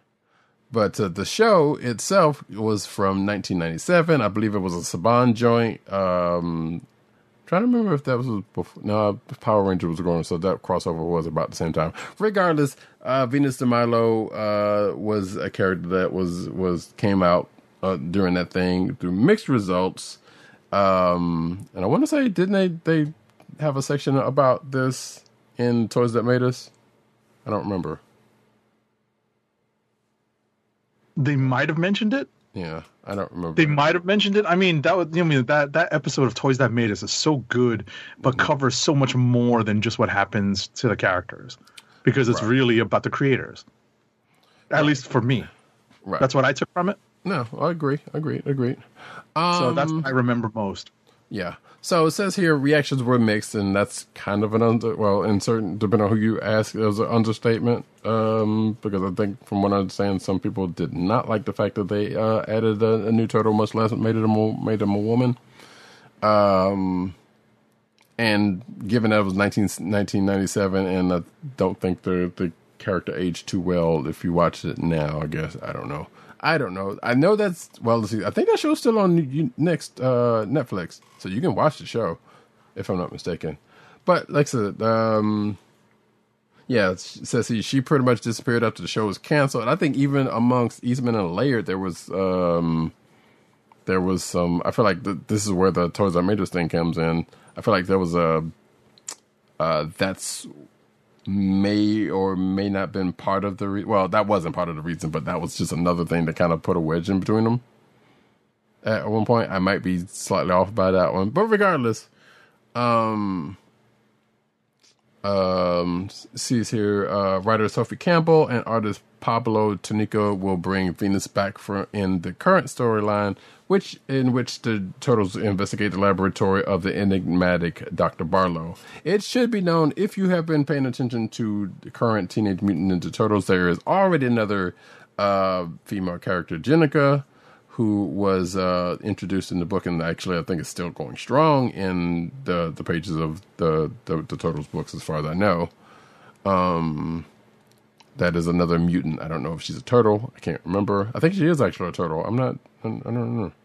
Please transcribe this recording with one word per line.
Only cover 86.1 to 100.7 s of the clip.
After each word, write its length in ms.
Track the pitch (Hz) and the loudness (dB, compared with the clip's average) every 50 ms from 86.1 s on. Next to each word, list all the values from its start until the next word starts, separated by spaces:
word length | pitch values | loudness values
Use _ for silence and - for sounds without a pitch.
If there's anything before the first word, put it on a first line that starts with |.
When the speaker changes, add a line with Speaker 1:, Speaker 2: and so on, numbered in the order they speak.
| _ _ _ _ _ _ _ _ _ _ _ | _ _ _ _ _ _ _ _ _ _ _
Speaker 1:
yeah, 220 | - 127 113 98 92 | -2 0 2 2 2
it 40 | 92 | 0
s-, 260 | 90 - - - - 135 | -2 -8 -14 -16 -14 -8
says 240 | - - 120 107 | -4 -2 -2 0
he, 160 | - 120 107 95 | 0 -2 -4 -2
she 180 | - 135 135 | -2 -2 -2
pretty 240 | 131 - 156 135 123 | 0 2 2 2 4
much 180 | 127 117 - - | 2 2 2 0
disappeared 420 | 120 110 - - 127 117 117 117 | -4 -6 -4 -2 -2 0 2 0
after 180 | 110 - - 90 | 0 -2 -4 -8
the 60 | - | -6
show 180 | - 113 110 | -4 -2 -2
was 120 | 101 90 - | -2 -2 -6
canceled. 440 | - - 156 147 139 135 - 127 110 | -4 0 2 2 2 2 0 -2 -2
And 80 | 120 | 0
I 60 | 151 | 0
think 180 | - 180 143 131 | 0 0 0 0
even 300 | 135 143 139 139 139 135 | 0 0 2 2 0 0
amongst 560 | 120 - 113 117 123 127 123 120 113 - - - | 0 0 2 2 4 4 4 2 0 -2 -4 -4
Eastman 320 | 123 123 135 123 120 113 | -2 -2 0 0 0 0
and 180 | 110 95 82 85 | 0 0 0 0
Laird, 340 | 98 127 143 131 110 90 | 0 0 0 0 0 -2
there 120 | 85 92 95 | -2 -4 -4
was, 300 | 95 92 85 - - - | -4 -6 -6 -8 -10 -6
um, 800 | 87 92 95 92 92 92 90 87 85 85 85 82 82 80 80 85 - _ _ _ _ _ _ _ _ _ _ _ _ _ _ _ _ _ _ | -4 -2 0 0 0 2 2 2 2 2 2 0 0 0 -2 -4 -6 _ _ _ _ _ _ _ _ _ _ _ _ _ _ _ _ _ _
there 160 | - 92 92 | -2 0 0
was 240 | 90 92 92 87 - | 0 0 0 -2 -4
some, 360 | - - 90 87 87 87 87 - | -2 -2 0 0 2 0 0 -2
I 80 | - - | 0 0
feel 120 | - 117 | 2 2
like 200 | 101 90 82 - | 2 2 0 -2
th-, 140 | 98 95 - - - | -6 -6 -6 -4 -2
this 180 | 107 104 101 | -2 -2 0
is 60 | 107 95 | 0 2
where 180 | 87 92 95 | 2 2 4
the 200 | 80 85 87 82 | 4 2 0 0
Toys 240 | - - 104 98 85 | 0 0 0 2 2
That 80 | 87 90 | 2 0
Made 160 | 95 107 101 | 2 0 0
Us 100 | 92 - | -2 -2
thing 180 | - 90 85 78 | -2 -2 -2 0
comes 300 | - 85 85 85 80 82 | 0 0 0 0 0 0
in. 260 | 82 82 82 82 82 - - - - - _ | 0 0 0 -2 -4 -6 -12 -20 -20 -20 _
I 40 | - | -4
feel 100 | - 117 104 | 0 2 2
like 140 | 92 90 | 2 2
there 140 | 95 95 95 | 2 0 0
was 160 | 90 85 85 | 2 0 0
a, 280 | 87 85 80 80 80 80 82 - _ _ _ _ _ _ _ _ _ _ - - - _ _ _ _ _ _ _ - | 2 2 2 2 0 -2 -4 -8 _ _ _ _ _ _ _ _ _ _ -18 -18 -18 _ _ _ _ _ _ _ -4
uh, 260 | - 82 - - - - - | -2 0 0 0 -2 -4 -4
that's 520 | - 98 95 92 - - - - - - - - 73 69 - | -4 -4 -4 -4 -6 -8 -10 -10 -10 -12 -16 -18 -20 -20 -20